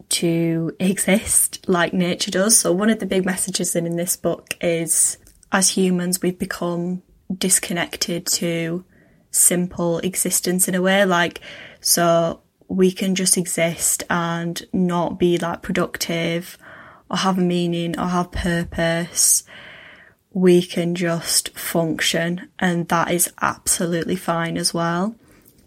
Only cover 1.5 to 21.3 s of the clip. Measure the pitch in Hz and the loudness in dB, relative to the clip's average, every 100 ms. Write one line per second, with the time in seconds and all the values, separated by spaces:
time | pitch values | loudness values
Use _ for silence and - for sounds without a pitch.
1.5 | - - 175 170 185 175 175 202 185 214 | -2 0 2 2 2 0 0 -2 0 4
2.5 | 226 170 180 214 220 196 190 185 185 - | 4 4 2 2 2 0 0 0 -2 -4
3.5 | 185 175 175 170 170 180 - - 165 - | -4 -2 -2 -2 -2 -2 -2 -2 -4 -6
4.5 | - 175 165 156 - - - - _ - | -4 -2 0 0 2 0 -2 -16 _ -2
5.5 | 196 190 196 185 180 180 180 180 180 190 | 2 2 2 2 2 0 -2 -2 -2 -6
6.5 | - 175 170 175 180 - _ - 185 190 | -4 -4 -2 -4 -6 -10 _ -12 -4 0
7.5 | - - 175 - - - 170 - - 175 | 0 0 -4 -4 -4 -4 -4 -2 -2 -2
8.5 | 165 165 175 - _ _ _ _ - - | -2 -2 -4 -8 _ _ _ _ 2 4
9.5 | 180 180 - 170 165 185 - 185 - 180 | 2 -2 -2 -2 0 -2 -2 -2 -2 0
10.5 | 180 - 185 185 196 196 170 170 - - | 0 0 2 4 4 4 4 2 -2 -16
11.5 | - - - - 175 170 170 165 - _ | -18 -20 -6 0 2 4 4 2 -4 _
12.5 | _ - 190 185 185 190 185 185 190 170 | _ -4 2 2 2 -2 0 2 0 0
13.5 | - 170 156 - - - 175 170 170 170 | 0 -2 0 -4 -4 -2 -2 -2 -4 -4
14.5 | 170 - 185 180 175 165 190 175 170 170 | -8 -4 0 0 0 -2 2 2 2 -2
15.5 | - - 180 170 - - 170 170 170 - | -6 -4 -2 -2 -4 -6 -2 -2 -4 -6
16.5 | - - - - - - 185 190 185 180 | -18 -20 -20 -20 -18 -6 -2 0 2 2
17.5 | 175 175 170 170 - 180 180 180 - 180 | 2 0 -2 -4 -2 -2 0 -2 -2 0
18.5 | 170 170 - 165 170 170 - - - - | -2 -2 -2 0 0 -2 0 2 2 -2
19.5 | - - - - - - _ _ 185 185 | -20 -20 -20 -20 -20 -20 _ _ 2 6
20.5 | 175 175 190 170 175 170 165 - | 6 4 -4 -2 -2 -2 -2 -2